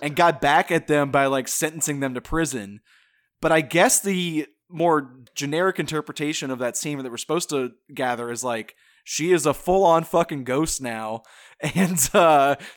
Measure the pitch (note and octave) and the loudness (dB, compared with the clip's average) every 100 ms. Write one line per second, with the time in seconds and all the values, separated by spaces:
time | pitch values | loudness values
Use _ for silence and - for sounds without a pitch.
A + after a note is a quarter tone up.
0 | D3 C#3+ E3+ D3+ C#3+ D#3 - E3 - D3 | -4 2 2 2 2 2 2 -2 0 0
1 | C#3+ C#3 C#3 C3+ B2 - D#3 D#3+ D3+ C#3+ | 2 2 2 0 -2 -4 -4 -4 -6 -4
2 | C3+ B2 - D#3+ D#3 B2+ G2 G#2 _ _ | -6 -6 -4 -2 -2 -4 -10 -16 _ _
3 | _ _ _ _ - D#3+ D3 E3 A3+ - | _ _ _ _ 2 2 2 4 4 4
4 | G3+ F3+ F3 D#3 D3 _ _ E3+ E3+ D3+ | 0 -2 -2 -4 -6 _ _ -2 2 2
5 | C3 B2+ B2 - C#3+ D#3 F#3+ F3+ D3+ D#3 | 0 -10 -16 -8 -4 0 0 -2 -4 -6
6 | D3+ D3+ D3 D#3 C#3 B2+ B2 - D#3 C#3+ | -8 -6 -6 -4 -6 -4 -4 -4 -6 -8
7 | C3 A#2 - D#3+ - C#3+ B2 - _ C#3 | -8 -10 -6 -4 -2 -4 -4 -8 _ -6
8 | B2+ A#2+ A#2+ A#2 B2 A2+ G#2+ - _ _ | -4 -2 -6 -6 -4 -6 -8 -18 _ _
9 | - - E3 F3 C#3+ C3+ - F#3+ F#3 E3 | -12 -4 2 2 2 0 0 4 6 4
10 | E3 E3+ E3+ D3 B2 B2+ D#3+ - B2+ A2+ | 2 0 0 -4 -4 -2 -2 -4 -6 -8
11 | A2 A2+ - - - _ D3+ E3+ F#3 F3+ | -8 -10 -12 -20 -20 _ -4 0 0 2
12 | - G#3 E3 D3 C#3 C#3 - | 2 6 6 6 4 2 -6